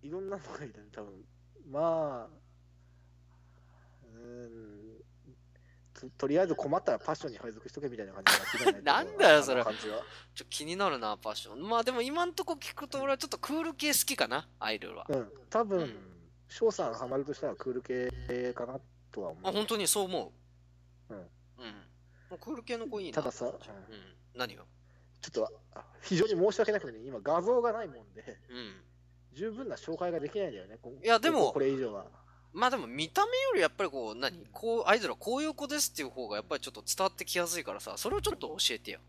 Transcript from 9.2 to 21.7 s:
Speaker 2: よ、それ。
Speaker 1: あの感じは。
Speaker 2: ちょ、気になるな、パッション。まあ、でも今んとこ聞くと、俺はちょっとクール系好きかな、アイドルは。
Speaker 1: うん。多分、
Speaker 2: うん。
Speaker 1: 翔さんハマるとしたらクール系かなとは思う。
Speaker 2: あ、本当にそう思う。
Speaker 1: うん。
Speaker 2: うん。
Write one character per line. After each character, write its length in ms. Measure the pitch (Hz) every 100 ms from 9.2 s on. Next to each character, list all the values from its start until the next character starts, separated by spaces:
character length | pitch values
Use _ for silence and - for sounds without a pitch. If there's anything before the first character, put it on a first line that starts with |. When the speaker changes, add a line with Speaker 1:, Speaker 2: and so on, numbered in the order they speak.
| 254
Speaker 2:
よ、 120 | 151
そ 120 | 135 127
れ。 60 |
Speaker 1:
あ 20 |
の 80 | 113
感 80 | 107
じ 80 | 107
は。 140 | 107 - - - -
Speaker 2:
ち 60 |
ょ、 40 | -
気 160 | - 147
に 100 | 180
な 140 | 196
る 100 | 139
な、 180 | 113 104
パ 140 | 110
ッ 40 | 107
シ 120 | -
ョ 80 | 107
ン。 120 | 185
ま 100 | 233
あ、 60 |
で 80 | 233
も 100 | 254
今 240 | 247 302 349
ん 80 |
と 120 | 339 370
こ 80 |
聞 200 | 311 -
く 140 | - 285
と、 140 | 285
俺 100 | 269
は 60 | 269
ち 80 | 294
ょ 20 |
っ 20 |
と 80 | -
ク 160 | -
ー 100 | 302
ル 100 | 330
系 200 | 285 294
好 60 | 285
き 160 | - 269
か 120 | 113
な、 200 | 127 - -
ア 120 | 107
イ 80 | 110
ド 120 | 92
ル 60 | 87
は。 80 | -
Speaker 1:
う 60 | 143
ん。 160 | 107 92 -
多 140 | 220
分、 160 | 226 190
Speaker 2:
う 40 |
ん。 120 | 151 107 95 90 - - -
Speaker 1:
翔 240 | - 226
さ 180 | - 156
ん 40 |
ハ 140 | 113 123
マ 100 | 135
る 80 | 139
と 80 |
し 60 | 143
た 80 | 147
ら 80 | 104
ク 160 | -
ー 20 |
ル 80 | 127
系 720 | - 127 123 123 120 123 123
か 120 | 120 120
な 140 | 135 - - -
と 120 | -
は 60 | 104
思 100 | 160
う。 60 | 185
Speaker 2:
あ、 40 |
本 140 | 185 214
当 120 | 220
に 100 | 175
そ 140 | 214
う 20 | 190
思 260 | 180 107 - - - - - - - -
う。 40 |
Speaker 1:
う 40 | 107
ん。 20 |
Speaker 2:
う 20 |
ん。 40 | 87 - - - 120